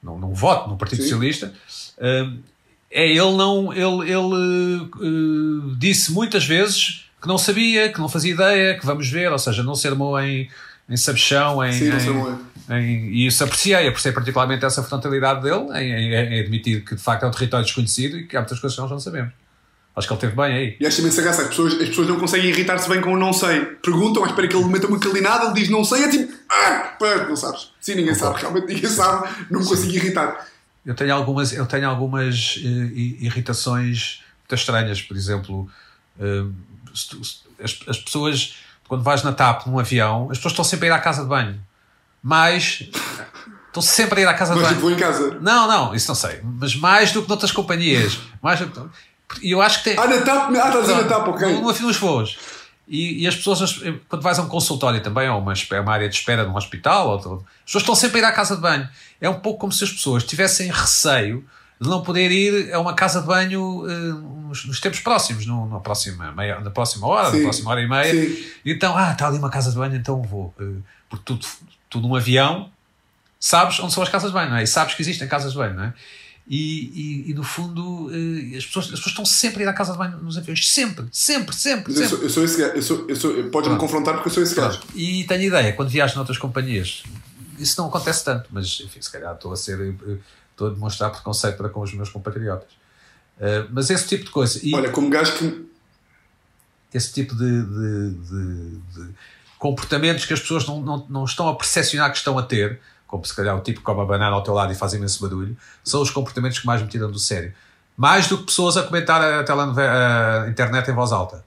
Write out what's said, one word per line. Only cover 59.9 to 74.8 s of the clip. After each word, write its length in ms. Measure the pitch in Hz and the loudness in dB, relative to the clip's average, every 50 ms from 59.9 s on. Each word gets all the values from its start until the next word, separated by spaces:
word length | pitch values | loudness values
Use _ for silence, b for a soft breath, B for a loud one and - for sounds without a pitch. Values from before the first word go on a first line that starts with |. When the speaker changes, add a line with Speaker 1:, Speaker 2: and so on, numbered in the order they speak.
Speaker 1:
pessoas 320 | - - - 143 127 120 117 | -4 -2 -2 0 0 0 0
tivessem 440 | - - 147 190 190 - - 185 180 | -2 0 2 2 2 2 0 -2 -2
receio 720 | 175 - - - - - - 160 139 123 104 104 113 127 - b b b b b b _ | -2 0 2 4 4 4 4 4 4 2 2 0 -4 -6 -8 b b b b b b _
de 80 | 120 139 | -2 0
não 140 | 185 180 | 0 0
poder 300 | - 180 175 180 185 180 | 0 0 0 2 2 4
ir 420 | 180 190 196 208 202 202 185 - 175 | 4 4 4 4 2 2 0 0 -2
a 60 | 170 | -2
uma 120 | 170 175 | -2 0
casa 280 | 170 175 185 185 - 180 | 2 2 2 2 2 0
de 60 | 151 156 | 0 2
banho, 600 | 185 185 185 185 190 190 190 185 185 180 165 175 | 2 2 2 2 0 -2 -2 -4 -4 -6 -6 -6
eh, 40 | 175 170 170 165 160 151 156 147 131 151 151 147 | -6 -4 -4 -6 -6 -8 -10 -14 -14 -12 -12 -10
nos, 160 | 143 131 - | -10 -10 -8
nos 160 | - 131 - | -8 -8 -4
tempos 180 | - 196 - - | -4 -4 -4 -2
próximos, 480 | - 233 233 202 - - 117 110 107 | 0 2 2 2 2 0 -4 -4 -4
no, 220 | 117 120 120 113 110 | -4 -4 -4 -4 -4
na 100 | 110 95 | -6 -6
próxima 540 | 90 110 104 101 - 101 92 87 85 76 | -4 -4 -4 -2 -4 -6 -6 -10 -10 -10
meia, 260 | 73 92 104 101 101 101 | -6 -6 -4 -4 -4 -6
na 120 | 104 101 | -8 -6
próxima 360 | 98 131 120 113 - 107 98 | -4 -2 -2 -2 -2 -2 0
hora, 240 | 123 185 214 196 151 | 2 2 4 4 4
Speaker 2:
Sim. 60 | 117 | 4
Speaker 1:
na 60 | 151 151 | 4 2
próxima 260 | 139 - - 110 110 | 2 0 -2 -2 -2
hora 100 | 120 123 | -2 0
e 60 | 120 117 | 0 0
meia. 240 | 131 139 147 160 165 160 160 | 2 2 2 4 4 2 2
Speaker 2:
Sim. 180 | - B B B B B B _ | 0 B B B B B B _
Speaker 1:
Então, 300 | 143 160 - - 185 170 | -4 -2 0 0 2 2
"ah, 160 | 180 190 170 | 2 2 2
está 160 | 147 - 147 147 | 2 0 0 0
ali 100 | 143 147 | 0 0
uma 100 | 143 135 | -2 -2
casa 200 | 131 135 127 123 | 0 0 0 0
de 60 | 120 | 0
banho, 180 | 120 131 139 135 | 0 -2 -2 -2
então 260 | 127 117 135 135 131 | -4 -2 -2 -2 -2
vou." 300 | 120 104 101 101 92 90 - - | -2 -4 -6 -6 -8 -8 -10 -10
Eh, 40 | 101 101 98 98 95 b b b b _ | -8 -8 -8 -10 -12 b b b b _
porque 140 | - - - | -16 -14 -8
tu, 140 | - 131 107 - - - - - - _ _ _ _ | -6 -6 -6 -6 -10 -14 -14 -20 -20 _ _ _ _
tu 120 | - 123 | -6 -2
num 160 | 117 123 131 | 0 0 0
avião 540 | 127 117 120 127 131 135 147 165 190 196 - _ _ _ _ _ _ _ _ _ _ _ _ _ _ | 2 2 4 6 6 6 4 2 -2 -6 -12 _ _ _ _ _ _ _ _ _ _ _ _ _ _
sabes 400 | - - - 170 185 180 - - | 0 4 6 6 6 6 2 -2
onde 140 | 185 175 165 | 0 0 0
são 80 | 185 | 0
as 60 | 185 180 | 0 0
casas 220 | - 196 170 202 | 0 -2 -2 0
de 40 | 185 | 0
banho, 160 | 185 165 139 | 0 0 0
não 60 | 120 | 0
é? 80 | 117 107 | 2 2
E 20 | |
sabes 280 | 113 - 170 | 2 2 2